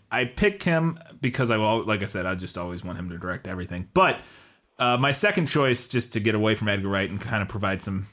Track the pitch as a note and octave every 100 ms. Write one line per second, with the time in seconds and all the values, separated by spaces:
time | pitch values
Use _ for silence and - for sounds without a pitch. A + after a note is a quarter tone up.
0 | - A#2+ B2+ - G#3 G3+ F3+ E3 E3 E3
1 | - - C3 B2 A#2+ A2 G#2+ A2+ G#2+ G#2
2 | G2 G2 F2+ F#2 F2+ F2+ F2+ F2 F2+ F2+
3 | F2+ F2 F2+ F2 F#2 F#2 F2+ F2+ F#2 F#3
4 | F3 - - - - _ _ - B2 B2
5 | C#3 C#3 G#3 F#3+ D3 D3+ C3 A#2+ - B2
6 | - A2 G#2+ G#2+ A2 A2 G#2+ G2+ G2 G2
7 | G2 G2 - G#2+ F#2+ G2+ G2 F#2+ - F#2+
8 | G2